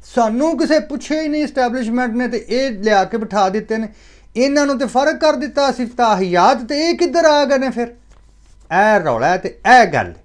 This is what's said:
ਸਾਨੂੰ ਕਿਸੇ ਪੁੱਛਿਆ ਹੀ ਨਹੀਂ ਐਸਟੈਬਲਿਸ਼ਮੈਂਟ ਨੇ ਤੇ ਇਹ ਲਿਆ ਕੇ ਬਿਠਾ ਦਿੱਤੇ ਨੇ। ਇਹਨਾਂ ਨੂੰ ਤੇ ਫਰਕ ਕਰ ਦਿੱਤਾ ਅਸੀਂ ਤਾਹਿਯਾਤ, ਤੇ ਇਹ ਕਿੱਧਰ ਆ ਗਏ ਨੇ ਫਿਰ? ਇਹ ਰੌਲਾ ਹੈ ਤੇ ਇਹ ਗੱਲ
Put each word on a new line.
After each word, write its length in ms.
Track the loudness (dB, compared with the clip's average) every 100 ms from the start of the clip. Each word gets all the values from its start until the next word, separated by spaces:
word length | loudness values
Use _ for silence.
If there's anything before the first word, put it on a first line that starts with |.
| -6
ਸਾਨੂੰ 520 | -2 0 0 -2 0
ਕਿਸੇ 220 | 0 0
ਪੁੱਛਿਆ 420 | 0 -10 -6 -4
ਹੀ 60 | -2
ਨਹੀਂ 160 | -4
ਐਸਟੈਬਲਿਸ਼ਮੈਂਟ 720 | -4 -2 -2 -2 -4 -2 -2
ਨੇ 140 | -2 -4
ਤੇ 180 | -4 -4
ਇਹ 220 | -2 -2
ਲਿਆ 300 | -2 0 2
ਕੇ 140 | 0 -4
ਬਿਠਾ 300 | -4 0 0
ਦਿੱਤੇ 280 | -2 -4 -6
ਨੇ। 100 | -6 -12 -20 -20 -12 -2
ਇਹਨਾਂ 300 | 0 2 0
ਨੂੰ 120 | -2
ਤੇ 60 | -2
ਫਰਕ 340 | 0 0 2
ਕਰ 160 | 0 0
ਦਿੱਤਾ 340 | -4 -2 -2
ਅਸੀਂ 180 | -2 -6
ਤਾਹਿਯਾਤ, 760 | 0 0 2 2 4 4 2
ਤੇ 160 | -2 -2
ਇਹ 180 | -2 0
ਕਿੱਧਰ 280 | 0 2 4
ਆ 180 | 4 2
ਗਏ 120 | 0
ਨੇ 120 | -2
ਫਿਰ? 180 | -4 -8 -10 _ -20 -20 _ _ -20 -4
ਇਹ 280 | 2 4 2
ਰੌਲਾ 300 | 2 0 0
ਹੈ 80 | 0
ਤੇ 120 | -4
ਇਹ 360 | -6 4 6 6
ਗੱਲ 280 | 0 -4 -8